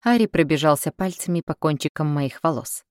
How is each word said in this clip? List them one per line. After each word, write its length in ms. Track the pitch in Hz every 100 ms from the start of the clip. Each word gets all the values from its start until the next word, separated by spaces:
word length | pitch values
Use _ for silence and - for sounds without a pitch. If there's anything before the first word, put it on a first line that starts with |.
Ари 240 | 233 240 214
пробежался 640 | - 156 151 151 143 -
пальцами 500 | - 190 175 - 175
по 140 | - 156
кончикам 520 | 156 147 151 - 151
моих 360 | 143 139 -
волос 400 | 165 135 - - _